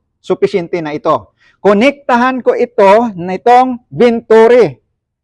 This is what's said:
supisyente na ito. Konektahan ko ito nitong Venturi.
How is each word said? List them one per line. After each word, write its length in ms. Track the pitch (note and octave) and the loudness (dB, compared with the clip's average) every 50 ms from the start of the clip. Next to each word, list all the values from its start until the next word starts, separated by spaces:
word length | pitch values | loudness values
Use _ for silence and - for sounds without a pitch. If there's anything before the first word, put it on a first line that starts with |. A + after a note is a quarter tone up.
| _ _ _ _ _ | _ _ _ _ _
supisyente 560 | - F#3 - - G3 - F#3+ E3+ E3 - F3 | -8 -4 -2 -2 -2 -2 -4 -6 -6 -8 -8
na 160 | E3 D3+ D3 | -8 -8 -8
ito. 400 | D3+ - D#3+ D3+ A#2+ - _ _ _ _ _ _ _ | -6 -4 -2 -4 -4 -4 _ _ _ _ _ _ _
Konektahan 800 | - F#3+ G#3 G3+ A#3 C#4+ C#4 C#4+ - - B3 A#3 A#3+ B3+ C4 C4 | -2 0 2 2 2 0 -2 -2 -4 -2 -2 0 0 -2 -4 -4
ko 160 | - B3+ A#3 | -2 -2 -2
ito 560 | - A#3+ - _ - G3+ G3 G3 A3 A#3+ A#3 | -2 -4 -6 _ -2 2 2 2 2 0 -2
nitong 800 | G3+ E3+ E3+ F#3 F#3 F#3+ - A#3+ A#3+ B3 B3+ B3+ B3+ A#3+ _ _ | -6 -10 -10 -8 -10 -4 0 2 2 2 2 0 -4 -10 _ _
Venturi. 800 | C3+ C#3 A3+ B3 A#3 A#3 A#3 - A3 A3 A3+ A3+ A#3+ B3+ A3 D#3 B2+ - _ _ _ _ _ _ _ _ | -4 0 0 0 0 -2 -2 0 2 4 4 4 4 4 2 0 -2 -8 _ _ _ _ _ _ _ _